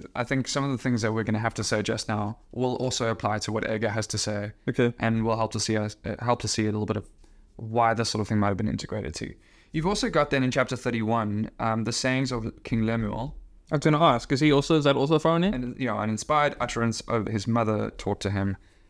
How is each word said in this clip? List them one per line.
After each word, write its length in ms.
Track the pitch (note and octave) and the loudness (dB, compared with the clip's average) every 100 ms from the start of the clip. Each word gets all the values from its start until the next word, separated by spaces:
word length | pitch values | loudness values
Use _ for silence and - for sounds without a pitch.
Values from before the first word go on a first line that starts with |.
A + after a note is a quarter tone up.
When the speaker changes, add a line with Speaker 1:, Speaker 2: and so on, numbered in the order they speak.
| - - | -10 -6
Speaker 1:
I 80 | |
think 240 | A#2+ C3+ B2 | -2 -2 -2
some 160 | C#3+ | -2
of 80 | C#3 | -2
the 60 | B2+ | -2
things 240 | C3 A#2+ | 0 0
that 120 | A2+ | 0
we're 100 | A2 | 0
gonna 160 | G#2+ A2 | 0 0
have 140 | A2+ - | -2 -2
to 80 | |
say 180 | A2 G#2+ | -2 -2
just 260 | G#2 A2+ - | -2 -4 -4
now 300 | G#2+ G#2 A2+ - | -4 -4 -8 -12
will 240 | A#2 B2+ B2 | -4 -2 0
also 340 | B2+ - A#2 | -2 -2 -2
apply 300 | A2 G#2 G#2+ | -2 -2 -2
to 120 | - | -2
what 180 | G#2+ F#2+ | -4 -2
Edgar 200 | A2 A2 | -2 -2
has 180 | G#2 G#2+ | -2 -4
to 100 | G#2 | -4
say. 360 | - G#2 G#2 - - | -4 -4 -6 -8 -4
Speaker 2:
Okay. 240 | B2+ A#2+ - | 2 2 2
Speaker 1:
And 240 | A#2 A2+ A2+ | 0 0 0
will 120 | A2+ | 0
help 140 | A2 | -2
to 60 | A2 | -2
see 180 | - A2 | 0 0
us, 180 | G#2+ - - | -2 -6 -8
uh, 100 | G#2+ | -4
help 220 | A#2 A#2+ | -2 0
to 60 | A2 | 0
see 160 | - | -2
a 80 | G#2+ | 0
little 140 | G#2 G#2+ | 0 -2
bit 120 | G#2 | -4
of 100 | - - - - - - | -6 -14 -20 -20 -20 -14
why 360 | A2+ A2+ A#2 | -4 2 2
this 160 | A2 A2+ | 2 0
sort 120 | A2 | -2
of 60 | G#2 | 0
thing 120 | G#2+ | 2
might 80 | G2+ | 2
have 80 | G2 | 0
been 100 | G#2+ | -2
integrated 460 | - - G#2 F2 | -2 -4 -6 -6
too. 200 | - - - _ - _ | -8 -10 -12 _ -20 _
You've 160 | D#3+ E3 | -4 -2
also 220 | G#3 A#3+ | 0 0
got 200 | - D3 | 2 2
then 140 | C#3 | 2
in 80 | B2+ | 2
chapter 240 | C3 B2+ B2 | 2 0 0
thirty-one, 760 | B2+ A#2 A2 A#2 G#2+ G#2 G#2+ - | -2 -2 0 0 0 -2 -4 -4
um, 240 | A#2 A2 A2 | -2 -2 -2
the 60 | |
sayings 380 | A#2 C3 C3 C3 | -2 0 0 0
of 200 | B2 A2+ - | -4 -6 -8
King 220 | - A2+ A2 | -4 0 0
Lemuel. 500 | A#2 G#2+ A2+ C3+ - - - - | 0 -2 -6 -8 -10 -18 -20 -4
Speaker 2:
I 40 | D3+ | 2
was 60 | |
gonna 180 | D#3 D3+ | 4 6
ask, 280 | E3 A#2+ - | 6 4 2
is 80 | C3+ | 2
he 120 | D#3 | 6
also, 260 | C#3+ C#3+ D#3+ | 6 6 4
is 60 | |
that 120 | C#3+ C3+ | 6 4
also 200 | C#3 D#3 | 4 4
a 40 | |
foreign 220 | D#3+ E3 | 4 4
name? 120 | F3 | 2
Speaker 1:
And, 260 | B2+ B2 - | 0 -4 -4
you 80 | B2+ | -4
know, 100 | G#2 | -2
an 120 | G#2+ | 0
inspired 460 | A2 - D3+ D3 - | -2 0 2 2 0
utterance 420 | A#2+ - A#2 G#2+ | -4 0 0 -2
of 240 | - A#2 G2+ | -2 -2 0
his 200 | G#2+ G#2+ | -2 0
mother 420 | A#2 A2 G#2+ G#2+ | 0 2 0 -2
taught 280 | - - G2+ | -4 -4 -2
to 80 | G2 | -2
him. 260 | G2+ G2 F#2+ - _ _ | 0 -2 -4 -10 _ _